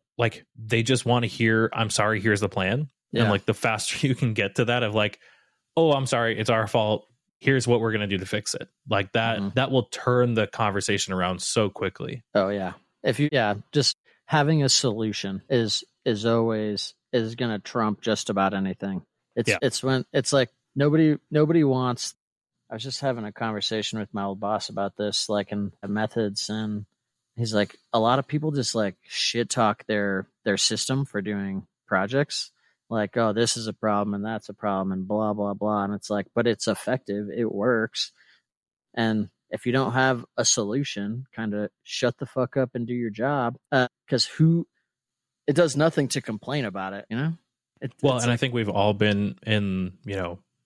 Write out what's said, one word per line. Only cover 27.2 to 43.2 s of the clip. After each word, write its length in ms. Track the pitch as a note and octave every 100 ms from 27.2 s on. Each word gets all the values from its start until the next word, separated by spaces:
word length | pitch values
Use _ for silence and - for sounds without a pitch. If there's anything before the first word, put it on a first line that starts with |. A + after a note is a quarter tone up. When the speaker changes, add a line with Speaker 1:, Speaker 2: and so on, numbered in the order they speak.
| _ -
Speaker 2:
he's 180 | A#2
like, 220 | G#2+ G#2 - _
"A 60 | A#2
lot 180 | A2+ C3
of 80 | C#3
people 240 | D3+ D#3
just, 220 | C#3+ A#2+ A2+
like, 200 | G2+ - -
shit 420 | - - A#2 A2+
talk 340 | - G#2+ G#2 -
their, 420 | G#2+ G2+ F#2+ G2 _
their 120 | - G2
system 460 | - - - C3 C#3
for 140 | G#2
doing 440 | G2 G2+ G2 F#2+ - _ -
projects. 640 | F#2+ G2+ C3+ D3 - - _ _ _ -
Like, 260 | A2+ G#2 -
'Oh, 160 | A2+
this 240 | G#2+ A#2 -
is 100 | A2
a 40 |
problem 400 | - G#2+ G2+ G#2
and 100 | G2+
that's 240 | G#2 A2 -
a 40 |
problem 380 | G2+ G#2 F#2+ F#2+
and 160 | F#2+ F#2+
blah, 240 | G#2 G#2+
blah, 200 | G#2 G2+
blah.'" 300 | G2+ G#2+ G#2
And 100 | G2+
it's 160 | G#2 -
like, 160 | G#2 F#2+
"But 120 | - A#2+
it's 220 | G#2+ -
effective. 600 | G2+ - B2+ - G2+ G#2
It 180 | A#2 A2+
works. 600 | G2 A2+ A#2 A2 - - _ _ _ _ _ _ _ _
And 360 | - A2+ A2 G2+ _ -
if 160 | - B2
you 60 |
don't 200 | B2+ B2+
have 300 | A#2 C3 B2+ - -
a 80 |
solution, 800 | A#2+ - G2+ B2 C#3+ - G2+ A#2+ C3
kinda 360 | - A2 G#2 G#2 _
shut 340 | - - B2 -
the 80 | C3+
fuck 300 | - B2+ -
up 180 | B2
and 120 | B2 A#2+
do 80 |
your 160 | B2 A#2
job." 460 | G#2